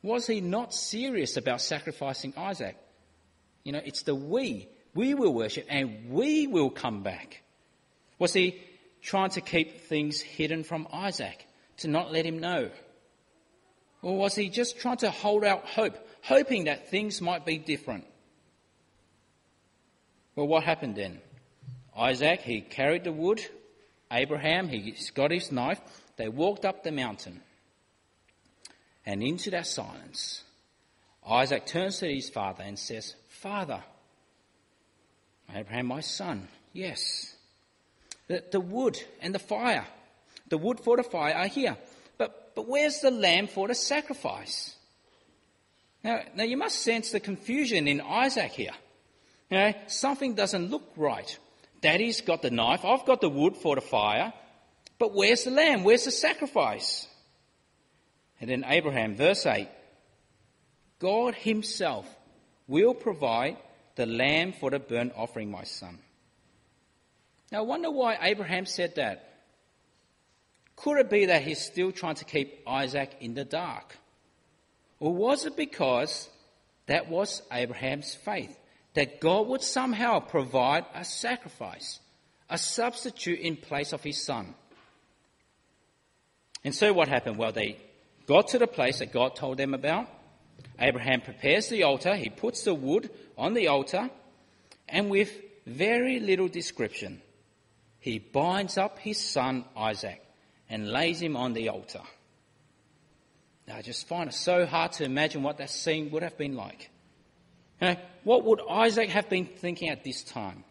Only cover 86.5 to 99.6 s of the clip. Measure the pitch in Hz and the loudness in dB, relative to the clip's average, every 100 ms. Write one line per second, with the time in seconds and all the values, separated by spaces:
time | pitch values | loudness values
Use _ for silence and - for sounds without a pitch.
86.5 | - 139 139 208 185 151 131 123 104 113 | -10 -8 2 4 6 4 2 0 -2 -2
87.5 | 110 104 104 - _ _ _ - 156 214 | 0 -4 -4 -18 _ _ _ 6 6 6
88.5 | 254 233 - 131 - 113 123 127 - 139 | 2 2 2 0 0 -2 2 2 2 -6
89.5 | 131 139 135 139 175 240 - - _ _ | -2 -2 0 0 -2 -4 -14 -20 _ _
90.5 | - - - 123 123 120 127 - - 139 | -20 -20 2 2 2 2 2 0 -2 4
91.5 | 175 214 226 160 139 180 202 113 - 226 | 4 4 4 4 6 2 0 -2 -4 -4
92.5 | - 220 160 135 185 262 - - - 147 | -2 0 0 2 0 0 -14 -16 -4 0
93.5 | 233 170 143 139 185 254 - - _ _ | 4 4 4 2 -2 -2 -8 -20 _ _
94.5 | _ _ - - 156 202 196 202 - - | _ _ -20 -4 -2 2 2 2 -2 -20
95.5 | - - 123 196 240 254 254 208 185 185 | -20 -14 -2 2 2 2 0 2 2 2
96.5 | 175 170 - 110 - 95 - - _ _ | -2 -8 -4 -4 -4 -10 -12 -18 _ _
97.5 | _ _ _ _ _ - 110 104 143 165 | _ _ _ _ _ -8 -8 -4 0 2
98.5 | 190 190 - 202 - 214 208 - 143 127 | 0 -2 0 -2 -2 -6 -4 -2 0 0
99.5 | 131 | -2